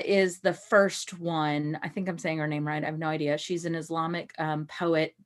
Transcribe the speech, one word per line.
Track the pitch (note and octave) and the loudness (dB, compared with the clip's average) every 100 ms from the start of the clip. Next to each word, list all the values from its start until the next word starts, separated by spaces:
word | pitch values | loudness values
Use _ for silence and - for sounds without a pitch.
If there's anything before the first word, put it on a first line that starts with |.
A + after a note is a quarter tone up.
is | - G3 F#3+ F3 | 6 4 4 2
the | F3+ | -2
first | E3+ - G#3+ G3 - - F3+ | -2 4 6 6 2 -8 -6
one. | E3+ D#3+ D3+ D3 D3+ D3+ | -2 0 2 2 0 -2
I | F3 | -6
think | G#3 F#3+ | -4 -4
I'm | E3+ | -4
saying | E3+ D#3+ | -2 -2
her | D3+ | 0
name | D3+ D3+ | -2 -2
right. | D3+ | -2
I | D3+ | -4
have | D#3 | -2
no | D#3+ | -2
idea. | D#3 D3 D3+ | 0 0 0
She's | - F3 | -2 -4
an | E3+ | -2
Islamic, | E3 D#3 E3 E3 E3+ - - | -4 -4 -2 -2 -2 -6 -4
um, | D#3 D3+ D3+ | -2 -2 -4
poet, | - F3 D#3+ D#3+ - | -2 2 2 2 -2